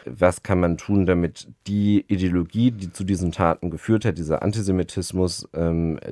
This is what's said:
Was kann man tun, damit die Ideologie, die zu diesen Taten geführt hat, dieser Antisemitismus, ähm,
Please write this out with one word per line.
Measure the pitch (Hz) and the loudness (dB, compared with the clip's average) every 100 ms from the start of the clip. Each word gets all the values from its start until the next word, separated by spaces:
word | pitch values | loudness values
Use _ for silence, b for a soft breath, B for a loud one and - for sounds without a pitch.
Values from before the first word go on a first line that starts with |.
Was | - 64 90 - | -16 0 2 2
kann | - 92 | 0 2
man | 87 82 | 2 0
tun, | - 101 90 | 0 2 4
damit | 87 85 - - - - | 2 0 -4 -18 -16 -4
die | 104 104 104 - | 0 2 2 2
Ideologie, | 98 92 90 85 110 127 | 0 2 0 0 2 0
die | 110 90 | 0 -6
zu | - | -6
diesen | 95 92 87 | -2 0 0
Taten | - 85 82 87 | 2 2 2 -4
geführt | 78 - 110 | -6 0 0
hat, | 107 80 | 2 -2
dieser | 78 78 | -2 -2
Antisemitismus, | - 107 98 92 82 - 90 92 90 - - | 0 -2 0 0 -2 -6 -4 -2 -2 -2 -10
ähm, | - 85 82 82 78 - | -4 0 0 -2 -4 -8